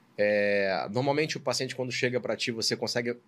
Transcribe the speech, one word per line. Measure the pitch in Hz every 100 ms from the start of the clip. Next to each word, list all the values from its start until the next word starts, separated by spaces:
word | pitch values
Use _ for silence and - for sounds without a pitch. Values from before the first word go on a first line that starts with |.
| _ -
é, | 104 104 101 101 98 90 65
normalmente | 110 139 143 156 -
o |
paciente, | - 123 131 -
quando | 127
chega | 117 127 123
pra | - 107
ti, | -
você | 113 - 113
consegue | 110 123 120 120